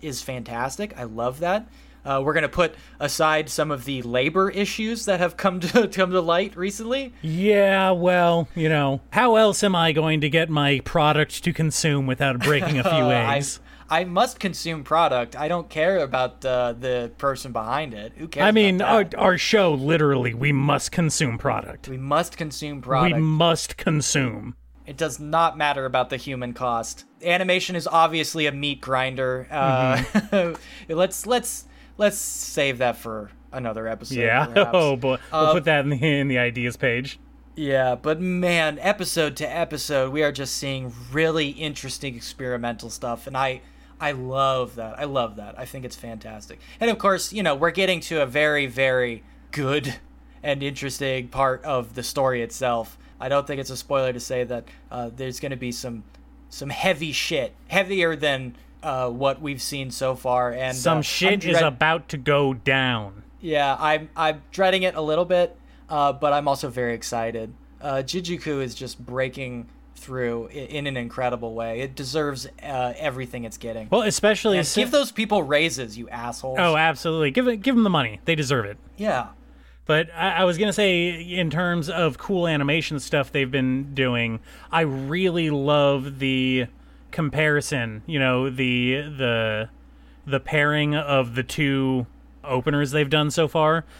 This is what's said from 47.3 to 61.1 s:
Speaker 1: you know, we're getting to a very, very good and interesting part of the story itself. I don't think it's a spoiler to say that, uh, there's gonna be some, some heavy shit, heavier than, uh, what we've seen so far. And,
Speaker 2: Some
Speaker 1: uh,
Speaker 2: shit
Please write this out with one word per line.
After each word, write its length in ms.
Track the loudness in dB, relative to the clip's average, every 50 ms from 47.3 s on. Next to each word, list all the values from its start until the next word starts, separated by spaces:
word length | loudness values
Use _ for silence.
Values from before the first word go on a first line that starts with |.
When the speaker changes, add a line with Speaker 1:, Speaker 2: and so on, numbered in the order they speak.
Speaker 1:
you 120 | -4 -2 0
know, 100 | 0 2
we're 160 | 2 2 2
getting 280 | 2 2 2 2 0 -2
to 200 | -4 -2 0 0
a 40 | 0
very, 400 | 2 2 2 2 4 2 2 0
very 580 | -2 0 0 2 4 4 2 2 0 -2 -8 -12 -18 -20 -20 -18 -8
good 420 | -4 -2 0 0 0 0 -2 -4 -6 -8 -12 -20 -20 -20 -20 -20 -18 -8
and 220 | -4 -4 -2 -2 -4
interesting 640 | -6 -6 -6 -8 -8 -6 -4 -4 -2 -2 -4 -6
part 360 | -6 -2 0 0 0 0 -2 -4
of 280 | -2 -2 -2 -4 -6 -8
the 80 | -8 -8
story 380 | -4 -2 0 2 2 2 0
itself. 560 | -2 -4 -4 -4 -2 0 0 -2 -2 -6 -12 -20 -20 -20 -14 -10
I 100 | -4 0
don't 160 | 0 0 0
think 160 | -2 -4 -8
it's 80 | -8 -8
a 80 | -10
spoiler 340 | -10 -4 -2 0 0 0 0
to 80 | -2 -4
say 240 | -6 -4 -4 -2 -2
that, 180 | -2 -4 -8 -8 -12 -18 -20 -16 -12
uh, 220 | -10 -8 -8 -8 -8
there's 240 | -10 -10 -10 -8 -8
gonna 160 | -8 -8 -8
be 140 | -6 -8 -8
some, 320 | -8 -8 -8 -10 -10 -12 -14 -18 -20 -20 -20 -20 -20 -20 -20 -20
some 200 | -14 -12 -10 -10
heavy 420 | -6 -2 -2 0 0 -2 -4 -4
shit, 420 | -4 -4 -4 -2 -2 -2 -2 -4 -8 -14 -10
heavier 480 | -2 0 0 0 0 0 0 0 0 0
than, 400 | 0 0 0 0 -2 -4 -8 -12 -16 -20 -20 -20 -10
uh, 280 | -8 -6 -4 -2 -2 -2
what 300 | -2 0 0 0 0 0
we've 200 | -4 -8 -8 -6
seen 300 | -8 -8 -6 -8 -8 -8
so 240 | -6 -4 -2 -2 -2
far. 360 | -2 -2 0 2 2 2 0
And, 240 | -2 -4 -4 -4 -4
Speaker 2:
Some 240 | -2 0 2 2 2
Speaker 1:
uh, 20 |
Speaker 2:
shit 320 | 0 -2